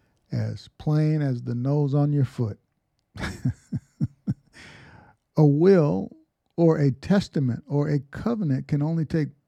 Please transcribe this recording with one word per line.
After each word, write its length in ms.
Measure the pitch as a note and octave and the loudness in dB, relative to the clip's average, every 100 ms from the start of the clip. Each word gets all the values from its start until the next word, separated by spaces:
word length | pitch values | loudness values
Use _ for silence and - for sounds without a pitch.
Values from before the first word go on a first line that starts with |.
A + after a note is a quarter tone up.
| _ _ - | _ _ -10
as 380 | A#2 A2 G#2+ - - | -6 -6 -8 -16 -10
plain 420 | D3+ D3+ D3+ D#3 | -2 0 0 0
as 220 | C#3 A#2+ | -2 -4
the 120 | B2 | -6
nose 380 | A#2+ C3 D3 C#3+ | -4 -2 0 0
on 180 | C#3+ D3 | 2 2
your 140 | C#3+ | 0
foot. 340 | C3 - A2 - _ _ _ _ _ | -2 -2 -6 -8 _ _ _ _ _
<laughs> 60 | - - - C3 - - - _ - - _ - - _ - - - - - - _ _ - | -10 -10 -6 -6 -6 -8 -10 _ -8 -8 _ -8 -8 _ -20 -20 -20 -20 -20 -20 _ _ 2
A 100 | D3+ | 4
will 680 | C#3+ F3+ F#3+ D3 F3+ - - _ _ _ - | 6 6 6 4 0 -6 -14 _ _ _ 2
or 220 | E3 D#3 | 2 4
a 120 | C#3+ | 2
testament 720 | - - G3 - E3 C3 A2+ - | 0 0 0 0 -2 -2 -4 -4
or 220 | C#3+ D3 | -2 0
a 120 | D3 | -2
covenant 680 | - - A3+ A3+ E3 C3+ C3+ | -4 -8 -4 -2 -2 -2 -2
can 120 | D3 | -2
only 240 | D3+ E3 | -2 -2
take 240 | D3+ E3 C#3 - | -2 -2 -4 -8